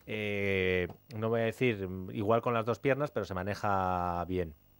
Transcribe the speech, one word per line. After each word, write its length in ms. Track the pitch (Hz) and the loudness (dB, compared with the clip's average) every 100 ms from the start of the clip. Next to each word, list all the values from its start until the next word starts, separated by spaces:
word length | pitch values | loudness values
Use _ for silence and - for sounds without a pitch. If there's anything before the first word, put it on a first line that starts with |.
| - | -8
eh, 800 | 107 104 101 101 95 92 92 87 - - 107 | -4 -2 0 2 2 4 2 0 -6 -14 -6
no 120 | 113 | 0
voy 120 | 117 | 2
a 40 | |
decir 440 | 113 - 127 104 92 92 92 | 0 2 0 0 -4 -6 -6
igual 300 | 117 101 113 | -2 2 4
con 120 | 123 | 2
las 100 | 117 | 0
dos 140 | 110 113 | 0 0
piernas, 320 | 139 131 147 | 0 0 0
pero 160 | - 98 | -4 -4
se 80 | |
maneja 880 | 92 95 98 104 98 92 90 87 87 85 | -2 -2 -2 0 2 2 0 0 -2 -2
bien. 280 | 92 82 - _ _ | -2 -2 -8 _ _